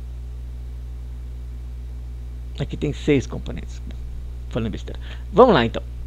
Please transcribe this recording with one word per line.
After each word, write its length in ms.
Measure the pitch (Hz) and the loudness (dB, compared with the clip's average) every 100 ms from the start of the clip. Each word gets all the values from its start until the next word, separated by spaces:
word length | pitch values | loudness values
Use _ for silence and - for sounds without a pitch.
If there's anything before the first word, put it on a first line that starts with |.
| - - - - - - - - - - - - - - - - - - - - - - - - - - | -8 -8 -8 -8 -8 -8 -8 -8 -8 -8 -8 -8 -8 -8 -8 -8 -8 -8 -8 -8 -8 -8 -8 -8 -6 -4
Aqui 180 | 143 - | -4 -2
tem 160 | 151 | -2
seis 340 | - - 139 - | 2 4 6 4
componentes. 560 | - - - - - - - - - - - - | -4 -4 -6 -6 -6 -8 -6 -6 -6 -6 -8 -4
Falando 220 | 123 113 | -2 0
besteira. 300 | 85 - - - - - | -2 -6 -6 -8 -8 4
Vamos 220 | 180 254 | 10 10
lá, 100 | 160 | 10
então. 180 | 117 - - - | 6 2 -6 -8